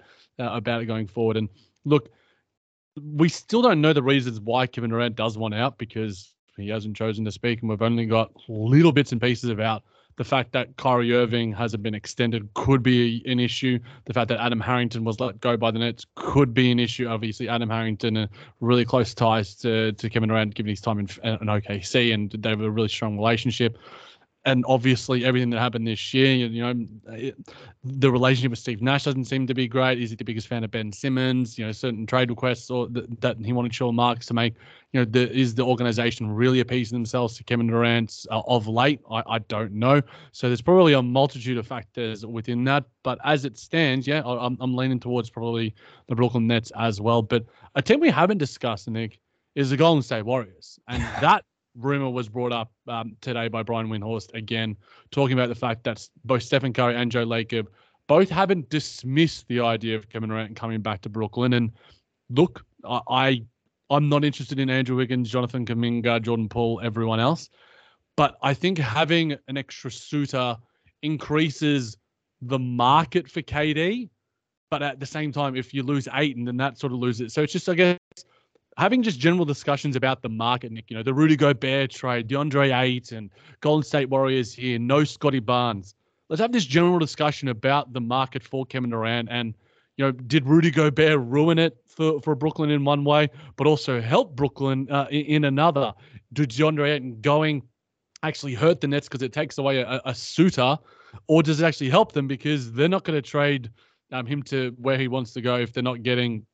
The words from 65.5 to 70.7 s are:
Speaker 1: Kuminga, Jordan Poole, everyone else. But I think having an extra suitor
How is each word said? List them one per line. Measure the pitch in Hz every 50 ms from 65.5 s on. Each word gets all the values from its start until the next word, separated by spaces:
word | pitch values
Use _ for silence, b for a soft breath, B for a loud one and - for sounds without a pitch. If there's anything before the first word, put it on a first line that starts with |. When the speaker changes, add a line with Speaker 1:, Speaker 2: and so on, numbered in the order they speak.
| - 127 117
Speaker 1:
Kuminga, | 113 117 117 120 120 120 117 110 120 117 117
Jordan | 107 117 117 113 110 101
Poole, | - 120 117 113 113 - 120
everyone | 117 107 113 113 113 113 113
else. | 117 139 165 - - - b b b b b b b b b b b _ -
But | - 143 127 - -
I | - 135 139
think | - 170 185 190
having | 160 139 110 110 151 165 147 170 170 165 156 143 131 _
an | - 135
extra | 139 131 - - - - 127
suitor | - - - - 147 147 143 131 - 131 127 120 117 113 - _